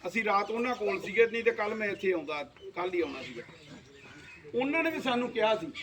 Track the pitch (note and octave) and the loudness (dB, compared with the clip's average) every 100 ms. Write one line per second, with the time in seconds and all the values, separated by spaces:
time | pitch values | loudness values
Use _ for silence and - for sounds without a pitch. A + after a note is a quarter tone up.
0 | F3+ G#3 G#3 G3+ G#3 A3+ B3+ A#3+ G#3 F#3+ | -6 -2 2 2 2 0 -2 0 -2 -2
1 | - G3+ A#3 A3+ A3+ A3+ G#3 A3 G#3 F#3 | 2 4 4 4 2 2 0 -2 -2 0
2 | F#3+ F3 D3 D3+ C3+ - - F3+ F3+ F3 | 0 0 0 -4 -6 -12 -10 -6 -2 0
3 | D3+ C3+ B2+ A#2 - - - - - - | -2 -4 -10 -12 -14 -18 -20 -20 -20 -20
4 | - - - - - A#3 C4+ D#4+ D#4+ D#4 | -20 -20 -20 -20 -6 -2 2 2 2 0
5 | B3+ B3 B3 A3+ G#3+ A3 D#3 - | 0 0 0 2 4 2 -2 -10